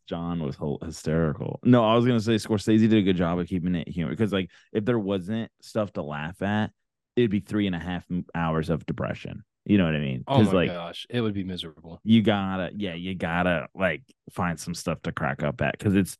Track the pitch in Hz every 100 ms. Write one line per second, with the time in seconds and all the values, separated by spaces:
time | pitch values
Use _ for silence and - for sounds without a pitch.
0 | - 85 85 85 73 - 78 - 82 78
1 | 80 80 80 - - - 123 123 110 117
2 | 120 117 107 110 - 107 - 110 113 110
3 | 95 87 85 90 85 92 90 85 - 85
4 | 76 78 107 95 87 - _ 110 107 120
5 | 98 98 87 113 110 _ - 113 101 92
6 | 73 73 78 - 98 107 107 - _ _
7 | _ - 117 101 - 107 101 85 87 87
8 | - 90 - 82 82 80 85 80 - -
9 | - - - - - _ - 101 82 76
10 | 71 64 65 135 101 92 76 87 85 -
11 | - 123 110 98 92 87 85 - 82 82
12 | 107 113 104 101 95 95 87 101 98 85
13 | 92 87 87 85 90 82 - - 92 76
14 | - _ - - 90 82 - 82 87 78
15 | 85 - 71 71 73 - 71 - 107 98
16 | 90